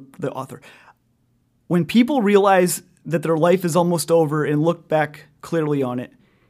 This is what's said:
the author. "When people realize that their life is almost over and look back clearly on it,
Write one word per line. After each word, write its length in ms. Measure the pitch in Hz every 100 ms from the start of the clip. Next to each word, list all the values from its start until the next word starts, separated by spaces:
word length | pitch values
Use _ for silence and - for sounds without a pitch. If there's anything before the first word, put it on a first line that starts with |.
| 135 -
the 120 | 139
author. 280 | 127 131 - - - _ _ _ _ _ _ _ _ -
"When 200 | 175 156
people 340 | 220 254 285
realize 640 | 202 202 202 190 180 147 - _ -
that 160 | 165
their 160 | 160 165
life 260 | 170 185
is 120 | 175 160
almost 340 | 175 170 151
over 340 | 165 156 151
and 180 | 139 147
look 240 | 160 170 -
back 380 | 156 147 - - _
clearly 420 | - 165 151 147
on 160 | 127 123
it, 140 | 127 _ _ _ _